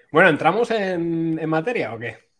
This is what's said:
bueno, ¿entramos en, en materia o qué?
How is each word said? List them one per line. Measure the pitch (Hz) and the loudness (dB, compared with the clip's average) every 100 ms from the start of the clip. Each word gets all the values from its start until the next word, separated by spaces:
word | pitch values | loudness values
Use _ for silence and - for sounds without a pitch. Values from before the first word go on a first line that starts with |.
| _ | _
bueno, | 151 185 | 4 6
¿entramos | 143 147 202 240 | 4 2 0 0
en, | 226 190 175 170 165 165 160 | -2 -2 -4 -2 -2 -2 -4
en | 160 | -2
materia | 160 160 226 117 | -2 -2 -4 -6
o | 113 | -6
qué? | 113 - _ | -10 -12 _